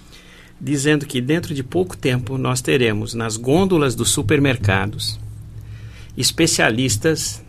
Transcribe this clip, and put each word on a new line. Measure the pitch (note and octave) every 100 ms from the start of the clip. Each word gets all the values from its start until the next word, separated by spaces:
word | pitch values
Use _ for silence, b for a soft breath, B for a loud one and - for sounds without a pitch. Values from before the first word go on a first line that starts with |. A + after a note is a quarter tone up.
| b b b b b -
dizendo | C3 D3 D3 D3+ -
que | B2+
dentro | B2 E3 E3
de | C#3
pouco | B2+ E3+ F3+ -
tempo | C#3 B2 B2 C3
nós | B2+ B2+
teremos | D#3+ D3 A#2 G#2 G#2+
nas | A#2 A2+ A2
gôndolas | B2+ D#3+ G3 E3+ C#3
dos | A#2 A#2
supermercados | - A#2+ D3+ C#3 A#2+ G2 F#2+ G#2 C#3 - - - - - B B B B B B -
especialistas, | B2+ - D#3+ - D#3 A2+ C3 - D#3+ D#3 - -